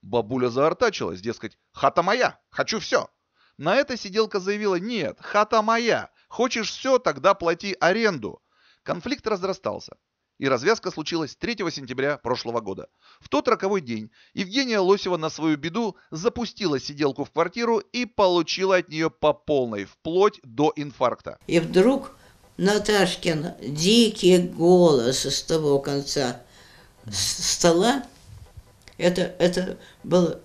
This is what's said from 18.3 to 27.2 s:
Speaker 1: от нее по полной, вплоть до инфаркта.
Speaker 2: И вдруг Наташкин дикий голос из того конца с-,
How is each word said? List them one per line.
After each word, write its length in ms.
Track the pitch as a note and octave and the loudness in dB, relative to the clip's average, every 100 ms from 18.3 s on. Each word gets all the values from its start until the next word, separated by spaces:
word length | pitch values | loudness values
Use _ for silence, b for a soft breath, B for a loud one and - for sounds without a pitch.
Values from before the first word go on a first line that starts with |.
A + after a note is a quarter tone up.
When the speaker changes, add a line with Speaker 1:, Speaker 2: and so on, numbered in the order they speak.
| F3 E3 - F#3+ F#3 | 2 0 -2 2 0
Speaker 1:
от 100 | E3 | 0
нее 220 | D#3 D#3+ | -2 -4
по 240 | - D3+ | 0 0
полной, 500 | C#3+ - D3 B2 G#2+ | 0 0 0 0 -4
вплоть 560 | G2 _ - F3 G#3 - | -8 _ -4 2 2 2
до 280 | C3+ A2+ D3+ D#3 | -16 0 0 0
инфаркта. 600 | D3 A#2+ B2 A2 - - - | -10 -2 -2 -2 -10 -16 -2
Speaker 2:
И 120 | E3+ | 0
вдруг 560 | D#3+ F3 G#3 C4+ - - b b _ - | 2 4 4 2 -4 -20 b b _ -2
Наташкин 1000 | F3+ G#3 G#3 G#3 F3+ - F3+ D#3+ D3+ - | 0 2 2 2 2 0 -2 -2 -4 -10
дикий 800 | A2 D3 E3+ A#3 A3+ G#3+ F#3 F3+ | -10 -2 4 6 4 4 4 6
голос 880 | F3 C3 E3 F3+ F3 C#3 A#2 C3 C#3+ | 4 0 6 8 8 6 2 -2 -2
из 160 | C3+ | -6
того 380 | - D#3+ D3+ C#3 | -2 -2 2 0
конца 640 | C#3 C#3+ C#3 - B2+ A#2+ b b b b b b A2+ | 0 -6 -4 -4 -4 -6 b b b b b b -10
с-, 440 | G2+ | -6